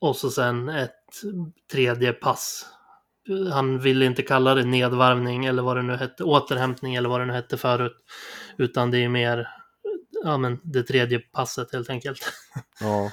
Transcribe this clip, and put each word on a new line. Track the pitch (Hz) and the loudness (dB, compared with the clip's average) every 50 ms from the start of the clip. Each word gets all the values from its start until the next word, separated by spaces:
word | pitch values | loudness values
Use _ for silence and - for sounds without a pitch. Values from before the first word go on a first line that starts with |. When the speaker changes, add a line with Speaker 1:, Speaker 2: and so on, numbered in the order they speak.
Speaker 1:
Och | - 151 131 | 0 0 0
så | - - 131 | 0 -2 -2
sen | - - 127 123 120 120 123 139 | 0 0 0 2 0 0 -2 -4
ett | 160 151 131 120 - _ _ _ - - - 202 190 180 170 160 - _ _ - - | -4 -4 -4 -4 -6 _ _ _ -18 -12 -10 -8 -8 -8 -8 -10 -12 _ _ -6 0
tredje | 135 131 123 120 120 123 123 117 | 2 2 2 2 2 2 0 0
pass. | - - 139 120 - - - - - - - - - _ _ - _ _ _ _ _ _ - 190 190 190 185 147 | 0 0 0 0 0 -4 -8 -10 -12 -14 -18 -20 -20 _ _ -20 _ _ _ _ _ _ -6 -4 -4 -2 -2 0
Han | 139 139 131 131 131 | 0 0 0 0 2
ville | 131 139 131 131 131 | 2 2 4 4 4
inte | 127 123 - 131 | 2 2 0 0
kalla | - 139 131 131 131 135 | 2 2 4 6 6 4
det | 131 123 | 4 4
nedvarvning | 127 127 127 123 123 123 123 127 127 127 123 123 123 123 123 131 | 2 2 2 2 2 4 4 6 6 6 4 2 -2 -2 -2 0
eller | 131 131 127 123 | 0 0 0 0
vad | 127 123 | 0 -2
det | 127 123 | 0 -2
nu | 123 123 | -2 -2
hette, | 123 131 127 - - 185 | -4 -6 -8 -8 -4 0
återhämtning | 175 147 139 135 - 139 123 127 131 123 - - 131 127 | 4 4 4 4 4 0 0 0 0 -2 -4 -6 -4 -2
eller | 123 123 120 | -2 0 0
vad | 127 123 | 0 0
det | 127 | 0
nu | 127 123 | -2 -4
hette | 123 123 - - | -4 -4 -4 -6
förut. | 120 - 131 123 123 123 117 - _ _ _ - - - - - - - - - | -2 0 0 2 2 0 -2 -4 _ _ _ -20 -18 -18 -16 -16 -16 -18 -14 -4
Utan | - 131 120 - 131 123 120 | -2 -2 0 2 0 2 2
det | 123 123 120 | 2 2 2
är | 120 | 2
mer, | 123 123 120 120 120 117 117 - - - - _ _ _ - 403 427 - - _ - 440 - | 2 2 2 2 0 -2 -4 -8 -12 -18 -20 _ _ _ -10 -8 -8 -8 -10 _ -10 -6 -2
ja, | 165 151 139 | -2 0 0
men | 131 123 120 120 - | 0 -2 -4 -6 -8
det | 170 139 127 120 | -4 -2 -2 0
tredje | - 131 131 123 120 123 120 | 2 2 2 2 2 0 -2
passet, | - _ - - 127 - - - 123 - - | -4 _ -6 -6 -6 -4 -6 -8 -8 -6 -6
helt | 127 117 - | -6 -6 -6
enkelt. | 135 120 - 143 131 - - - - - - _ - | -8 -8 -8 -8 -10 -8 -10 -12 -12 -12 -16 _ -14
<laughs> | 127 - _ _ - | -14 -14 _ _ -6
Speaker 2:
Ja. | 107 107 104 104 101 104 | -4 -2 0 0 -2 -2